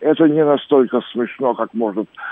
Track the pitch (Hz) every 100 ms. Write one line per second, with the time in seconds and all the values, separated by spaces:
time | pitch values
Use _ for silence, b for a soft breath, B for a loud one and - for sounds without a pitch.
0 | 151 156 160 151 147 135 - 143 123 123
1 | - 113 117 - 131 113 113 113 113 98
2 | 101 - B